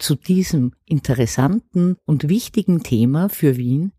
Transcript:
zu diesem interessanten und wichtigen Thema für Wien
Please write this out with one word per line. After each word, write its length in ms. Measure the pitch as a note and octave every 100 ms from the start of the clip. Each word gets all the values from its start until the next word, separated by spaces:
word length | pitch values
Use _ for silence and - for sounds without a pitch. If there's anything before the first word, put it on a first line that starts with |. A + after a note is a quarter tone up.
zu 160 | - D3
diesem 580 | - F#3 F#3 E3 B2 - _
interessanten 1080 | D#3 - B2+ A#2 - C3+ G#3 - F3+ F3 F3+
und 240 | - D3+ D3
wichtigen 540 | G3+ - - F#3+ E3+
Thema 460 | - A#2 A#2 D3 G3
für 280 | - D3+ B2+
Wien 360 | B2 C3+ F#3